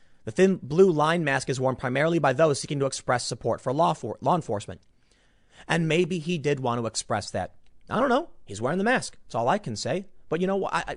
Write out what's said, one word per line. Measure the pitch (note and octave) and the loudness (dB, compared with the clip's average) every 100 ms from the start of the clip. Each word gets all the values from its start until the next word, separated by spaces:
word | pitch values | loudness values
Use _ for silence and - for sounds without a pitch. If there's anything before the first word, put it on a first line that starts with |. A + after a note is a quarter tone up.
| - - | -20 -16
The | - | -4
thin | - F#3+ F#3 | 4 4 4
blue | B2 D#3+ F#3+ | 0 6 6
line | D3+ D3+ F3 | 6 2 2
mask | D3 C3+ - | 0 0 -2
is | B2+ | -2
worn | C3 A#2+ | 0 0
primarily | B2+ C3 D#3+ E3+ | -2 0 2 2
by | C#3+ | 2
those | C3 D#3+ C#3 | 4 4 2
seeking | - D3 | -2 -2
to | C3+ | -2
express | - - B2 | -2 -2 -2
support | - A#2+ A#2+ G#2 | -2 -4 -2 -2
for | C3 | -2
law | C#3+ E3+ | 2 2
for-, | D#3+ D3+ - | 0 -4 -2
law | - | 0
enforcement. | F3 - G#2 - F2 _ _ _ _ _ _ _ - - | 0 0 -6 -6 -14 _ _ _ _ _ _ _ -12 -2
And | E3 D#3+ | 0 2
maybe | D#3+ F3+ F#3 | 2 0 -2
he | D#3+ F3 | -4 -2
did | C#3+ C#3 | -2 0
want | B2+ A#2+ | -2 -2
to | A2 | -4
express | - - G#2+ - | -6 -4 -4 -4
that. | G2+ F2+ - - - - | -6 -6 -10 -20 -18 -4
I | E3 | 0
don't | C4+ | 2
know. | B3+ E4+ - | 2 0 -12
He's | - G2+ | -12 -6
wearing | A#2+ F3+ | -2 0
the | |
mask. | G#3+ B3 - - | 0 0 -2 -14
That's | - | -8
all | A#2 A#2 | -2 0
I | G3+ | 0
can | C#3 | -2
say. | G#2 A#2 F3 G3 - - | -6 -4 -4 -6 -14 -6
But | E3 | -2
you | F#3 | 0
know, | G3 - | -2 -2
I, | E3 | -4
I, | - | -4